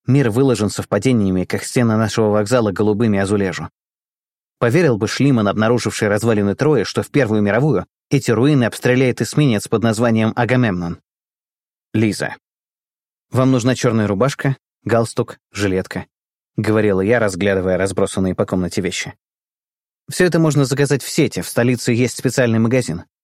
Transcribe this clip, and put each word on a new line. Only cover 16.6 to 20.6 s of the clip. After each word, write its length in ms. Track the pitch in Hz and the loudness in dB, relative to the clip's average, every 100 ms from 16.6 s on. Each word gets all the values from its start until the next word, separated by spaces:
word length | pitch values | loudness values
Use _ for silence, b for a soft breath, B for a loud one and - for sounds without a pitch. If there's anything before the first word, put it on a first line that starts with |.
| 104 110 104 95 | 0 2 2 2
я, 160 | 98 120 | 2 2
разглядывая 580 | 104 90 101 95 92 90 | 0 0 0 0 0 0
разбросанные 580 | 98 95 95 101 92 90 | 0 -2 -2 -2 -2 -2
по 100 | 85 | -2
комнате 360 | 95 90 - | -2 -4 -4
вещи. 340 | 90 - - - _ _ _ _ _ _ _ _ - | -4 -6 -10 -14 _ _ _ _ _ _ _ _ -8
«Всё 140 | - 180 | 0 2
это 120 | 165 | 2
можно 260 | 160 143 | 2 2